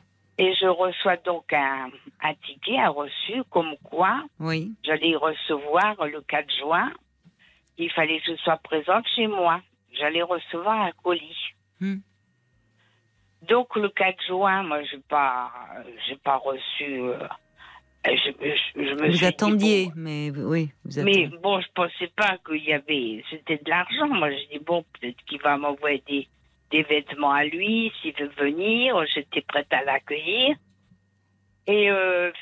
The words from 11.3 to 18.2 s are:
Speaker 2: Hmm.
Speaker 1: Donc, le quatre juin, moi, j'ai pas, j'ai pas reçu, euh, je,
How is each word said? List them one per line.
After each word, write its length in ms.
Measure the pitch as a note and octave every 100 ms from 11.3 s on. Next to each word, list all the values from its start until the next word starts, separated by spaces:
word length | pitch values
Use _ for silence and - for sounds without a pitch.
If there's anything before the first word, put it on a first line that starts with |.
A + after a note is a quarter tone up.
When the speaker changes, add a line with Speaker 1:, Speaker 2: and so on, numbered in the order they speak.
| E3 - - _ -
Speaker 2:
Hmm. 180 | F#3+ G3 - _ _ _ _ _ _ _ _ _ _ _ _ _ E3
Speaker 1:
Donc, 280 | A#3+ B3 A3+
le 140 | G3+
quatre 340 | - F#3 F#3 -
juin, 380 | F#3 G3 F#3+
moi, 200 | F3+ D3+
j'ai 160 | C#3+ C#3
pas, 520 | - D3 C#3 B2 B2 B2 - - B2+ A#2 -
j'ai 80 | C#3
pas 220 | C#3+ C3+
reçu, 640 | C3+ C3 - - C#3+ C3
euh, 160 | B2 A#2+ - - _ _ - - _ _ -
je, 260 | -